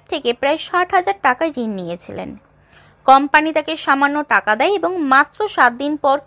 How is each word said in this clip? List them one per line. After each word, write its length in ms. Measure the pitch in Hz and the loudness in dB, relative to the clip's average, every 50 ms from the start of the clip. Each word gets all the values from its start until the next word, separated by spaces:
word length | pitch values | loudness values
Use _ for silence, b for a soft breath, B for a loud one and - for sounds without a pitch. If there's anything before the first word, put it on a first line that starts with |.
| _ - | _ -8
থেকে 240 | - 311 277 240 240 | -8 -4 -4 -4 -4
প্রায় 260 | - - 277 302 320 | -2 -2 -2 -2 -2
ষাট 360 | - - - 359 359 359 - | -4 -4 -2 -2 -2 0 0
হাজার 200 | 370 359 - 381 - - | 0 0 -2 -4 -2 -2
টাকা 240 | 269 254 254 330 330 285 | -2 0 0 -2 -4 -4
ঋণ 140 | 247 240 220 | -6 -6 -6
নিয়েছিলেন। 680 | 214 190 180 170 170 175 - - - - 185 - - - - _ _ b b b b b b b b b _ | -6 -8 -8 -8 -10 -12 -12 -14 -14 -12 -12 -12 -14 -18 -20 _ _ b b b b b b b b b _
কোম্পানি 480 | - 262 269 285 285 - 302 302 320 311 | 6 6 6 6 4 2 2 2 2 -2
তাকে 240 | 311 302 311 320 | -2 -4 -4 -6
সামান্য 460 | 311 - 320 285 277 277 285 285 294 294 | -6 -2 0 2 2 2 0 0 -2 -2
টাকা 340 | - 233 202 - - 214 | 0 0 0 2 0 0
দেয় 180 | 220 262 349 415 | 2 2 0 0
এবং 240 | 392 330 339 381 370 | 0 -2 -2 -4 -4
মাত্র 500 | 311 269 262 269 294 - - - 427 403 | 0 2 4 2 2 2 -2 -6 -6 -4
সাত 240 | - - 285 247 240 | 0 2 2 2 2
দিন 240 | 240 277 294 302 | 0 -4 -6 -4
পর 240 | 285 - 285 269 294 285 | -2 0 0 0 0 -2